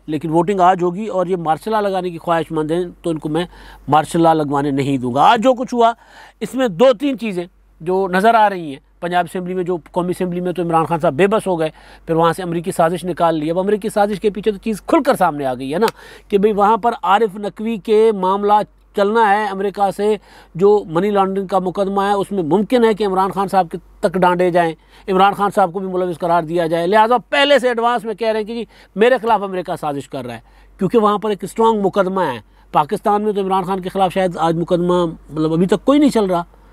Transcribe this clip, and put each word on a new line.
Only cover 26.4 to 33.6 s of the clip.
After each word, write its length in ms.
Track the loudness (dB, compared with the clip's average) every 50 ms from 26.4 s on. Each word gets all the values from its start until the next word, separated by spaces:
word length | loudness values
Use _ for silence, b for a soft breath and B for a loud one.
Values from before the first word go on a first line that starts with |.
| 0
दिया 220 | 0 -2 -2 0
जाए, 200 | 0 0 0 0
लिहाजा 320 | 2 4 4 4 4 2 0
पहले 400 | 0 0 0 2 4 4 4 4
से 120 | 2 0
एडवांस 340 | -2 0 0 0 -2 -2 -4
में 120 | -6 -8
कह 100 | -4 -2
रहे 100 | -2 -2
हैं 100 | -2 -4
कि 80 | -6 -8
जी 140 | -8 -10 -10 b b b b b
मेरे 220 | 2 4 4 4 2
ख़िलाफ़ 240 | 2 0 0 0 0
अमेरिका 340 | -2 -6 -6 -6 -6 -6
साजिश 300 | -6 -4 -6 -6 -6 -8
कर 180 | -10 -10 -10 -10
रहा 120 | -10 -12
है, 60 | -14 -16 b b b b b b -4
क्योंकि 200 | -2 2 2 4
वहाँ 200 | 4 4 2 0
पर 120 | -2 -4 -6
एक 120 | -6 -8
स्ट्रॉन्ग 380 | -8 -2 0 2 2 2 2 0
मुकदमा 420 | 0 0 0 0 0 0 -2 -2
है। 200 | -2 -2 -6 -10 b b b b b 0
पाकिस्तान 480 | 0 0 0 -2 -4 0 0 0 0 0
में 120 | -2 -2
तो 60 | -2
इमरान 240 | -2 0 0 -2